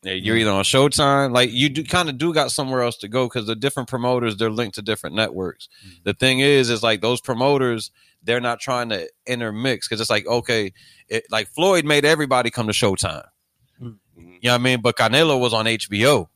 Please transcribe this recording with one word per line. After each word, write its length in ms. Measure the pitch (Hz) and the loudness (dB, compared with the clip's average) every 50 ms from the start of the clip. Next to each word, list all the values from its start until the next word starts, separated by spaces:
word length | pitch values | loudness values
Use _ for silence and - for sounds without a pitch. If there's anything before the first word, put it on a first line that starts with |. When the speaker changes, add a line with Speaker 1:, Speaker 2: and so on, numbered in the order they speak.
| _ | _
Speaker 1:
Yeah, 100 | 95 92 | -6 -6
you're 220 | 95 92 104 113 | -4 -2 0 2
Speaker 2:
Mm. 40 | 113 | 2
Speaker 1:
either 100 | 113 107 | 2 2
on 140 | 98 98 98 | 2 0 0
Showtime, 680 | - - 131 139 147 135 - 151 139 139 139 139 135 120 | 2 4 4 4 4 2 2 2 2 4 2 2 2 2
like, 160 | 123 127 123 110 | 2 2 2 2
you 160 | 123 139 151 | 0 0 0
do, 140 | 131 151 156 | 0 -4 -6
kinda 280 | - - 180 180 160 135 | -2 -2 0 0 -2 -4
do 200 | 123 147 170 165 | -2 -2 0 2
got 180 | 156 139 127 - | 0 0 0 -2
somewhere 280 | - 143 131 131 127 123 | -4 -4 -2 -2 0 0
else 140 | 120 117 - | -2 -4 -6
to 100 | - 101 | -12 -4
go 200 | 110 131 127 120 | -2 -2 -2 0
'cause 180 | - 123 107 | -2 -6 -4
the 80 | 104 113 | -4 -6
different 340 | 110 113 139 - - 127 - | -4 -4 -4 -4 -4 -8 -6
promoters, 480 | - 123 120 123 127 123 120 113 101 | -6 -4 -2 0 0 0 0 -2 -2
they're 140 | 95 113 113 | -2 -2 -2
linked 260 | 110 110 120 107 - | -2 -2 -6 -6 -6
to 60 | - 104 | -10 -6
different 320 | 101 107 - - 80 71 | -6 -6 -4 -6 -6 -4
networks. 540 | 104 110 92 62 92 92 87 - _ - - _ _ - | -2 -2 -2 -4 -6 -6 -6 -8 _ -20 -20 _ _ -20
Speaker 2:
Mm. 180 | 95 87 _ _ | -20 -20 _ _
Speaker 1:
The 100 | 101 101 | -6 -4
thing 260 | _ - 131 131 127 | _ 0 0 2 4
is, 300 | 135 143 143 135 131 117 | 4 4 4 4 4 2
is, 120 | 120 110 110 | 0 0 0
like, 200 | 113 110 98 90 | 0 0 0 0
those 180 | 117 123 120 | -2 -2 -2
promoters, 680 | - - 127 113 127 139 143 139 131 123 117 110 - - _ _ _ _ _ _ _ | -4 -6 -4 0 2 2 2 2 2 0 -2 -4 -6 -12 _ _ _ _ _ _ _
they're 180 | 90 117 123 | -2 -2 0
not 200 | 120 120 117 - | 0 -2 -4 -4
trying 280 | - - 131 123 120 117 | -4 -4 -4 -4 -2 -4
to 180 | 110 95 82 78 _ _ _ | -4 -6 -6 -10 _ _ _
intermix 600 | - 127 120 120 110 104 107 123 135 123 98 - - | -6 -6 -4 -4 -6 -6 -2 -2 -2 -2 -2 -4 -6
'cause 120 | 117 107 | -4 -4
it's 80 | 113 - | -2 0
like, 160 | 113 107 101 | 0 -2 0
okay, 460 | 85 117 120 113 - 120 113 104 95 - _ - - _ _ _ _ | 0 -2 -2 0 0 -2 0 -2 -4 -8 _ -20 -20 _ _ _ _
it, 160 | 107 113 - _ | -6 -6 -4 _
like, 180 | 113 110 104 - | -4 -4 -4 -4
Floyd 360 | - - 165 196 190 175 151 | -2 0 2 4 4 4 2
made 200 | 147 151 147 143 | 2 2 2 4
everybody 440 | 147 160 151 151 135 139 127 123 117 | 4 2 2 2 0 0 0 0 0
come 160 | - - 113 | -2 -4 -4
to 60 | 107 104 | -2 0
Showtime. 520 | - - 104 95 - - 90 76 73 - _ _ _ _ _ _ _ _ _ _ _ 127 | 0 2 0 0 0 -4 -6 -6 -8 -14 _ _ _ _ _ _ _ _ _ _ _ -16
Speaker 2:
Mm. 140 | 120 110 101 _ _ _ 85 | -16 -16 _ _ _ _ -20
Speaker 3:
Mm-hmm. 20 | |
Speaker 1:
You 180 | 85 87 90 90 113 | -20 -20 -20 _ 0
know 80 | 123 123 | 0 2
what 20 | |
I 40 | 123 | 2
mean? 220 | 123 127 127 123 | 2 2 0 2
But 160 | 104 123 113 | 2 0 2
Canelo 420 | - 123 113 117 143 165 160 143 127 | 4 2 4 4 4 4 4 2 2
was 140 | 123 120 107 | 2 2 0
on 140 | 110 110 | 0 0
H 240 | 113 113 110 - - | 0 -2 -2 -4 -4
B 160 | 104 101 113 | -2 2 4
O. 240 | 139 147 113 85 - _ | 4 4 4 0 -4 _